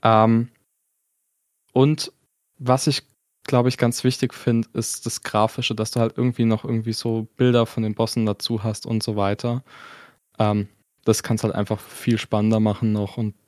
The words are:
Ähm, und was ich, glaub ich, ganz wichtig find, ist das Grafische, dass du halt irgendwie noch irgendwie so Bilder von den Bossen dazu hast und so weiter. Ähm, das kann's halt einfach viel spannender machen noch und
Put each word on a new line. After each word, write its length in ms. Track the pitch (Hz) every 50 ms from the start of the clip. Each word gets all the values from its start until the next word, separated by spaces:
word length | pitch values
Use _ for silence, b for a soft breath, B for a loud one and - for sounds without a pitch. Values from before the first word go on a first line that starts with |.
| -
Ähm, 460 | 117 113 110 110 113 113 113 117 120 _ _ _ _ _ _ _ _ _ _ _ _ _ _ _ _ _ _ _ _ _ _ _ _ _
und 380 | 131 131 143 156 151 - - _ _ _ _ _ _ _ _ _ _
was 300 | 135 123 127 135 - -
ich, 160 | 139 - - _ _ _ _ _ _ _ _
glaub 220 | - - 123 120 127
ich, 100 | 123 -
ganz 260 | 131 120 117 - -
wichtig 300 | 127 127 - - 123 -
find, 340 | - - - 120 113 113 - _
ist 320 | - 113 - - - -
das 180 | 120 - - -
Grafische, 520 | - - 107 107 113 - - 127 - 117
dass 160 | 110 110 110
du 80 | - 123
halt 180 | 117 113 - -
irgendwie 280 | 123 123 117 - 120
noch 200 | 113 110 110 -
irgendwie 280 | - 120 113 110 117 110
so 340 | - - 117 113 113 110 - _ _
Bilder 280 | 127 123 120 120 117
von 180 | 110 - - 113
den 120 | 107 104
Bossen 300 | - 117 113 - 120 113
dazu 380 | 107 101 - - - 117 110 101
hast 220 | 113 107 - -
und 180 | - 113 110 -
so 120 | - 107
weiter. 480 | 104 101 98 104 104 - 123 120 127 - B B B B B B B B B B B B _ _ _
Ähm, 280 | 110 104 104 104 101 101 _ _ _ _ _ _ _
das 180 | - 110 - -
kann's 200 | - 117 110 -
halt 120 | 113 -
einfach 240 | - 104 - 110 104
viel 380 | - - - - - - 117 107
spannender 420 | - - - 107 104 110 110 110
machen 320 | 107 107 104 - - 110
noch 260 | 107 104 104 98 - -
und 180 | 113 107 101 _ _